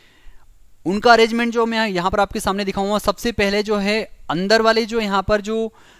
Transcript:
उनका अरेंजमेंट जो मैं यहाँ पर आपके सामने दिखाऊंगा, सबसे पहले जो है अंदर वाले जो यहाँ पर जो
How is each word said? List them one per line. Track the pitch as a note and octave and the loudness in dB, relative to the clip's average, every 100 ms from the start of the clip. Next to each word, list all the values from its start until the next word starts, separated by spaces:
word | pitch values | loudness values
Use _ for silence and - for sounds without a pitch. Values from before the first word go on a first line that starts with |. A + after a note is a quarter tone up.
| _ _ - - - - - - D#3+ | _ _ -20 -20 -20 -20 -20 -10 -6
उनका | G3+ A#3+ | 2 4
अरेंजमेंट | A3+ A3+ A#3 A#3 | 6 4 2 -2
जो | A#3 A#3 | 0 0
मैं | A3+ A3 | 0 -2
यहाँ | F3+ F#3 | -2 0
पर | G#3 | 0
आपके | G3+ A3 | -2 -2
सामने | G3+ G3 | -4 -2
दिखाऊंगा, | G3 G3 G3 G#3 | -2 -4 -2 -2
सबसे | - - A#3+ | -2 -4 -2
पहले | A3 G3+ G3+ | -2 0 0
जो | G#3+ G#3 | 0 -2
है | G3 G#3+ - - - | 0 -2 -4 -10 -8
अंदर | D#3 G3 A3 | -4 2 4
वाले | A3 A3+ A3+ | 4 2 0
जो | A#3 | -2
यहाँ | G#3 G3 | -2 -2
पर | F#3+ G#3 | 0 -2
जो | G3+ A3 A3+ - - | -2 -4 -4 -8 -20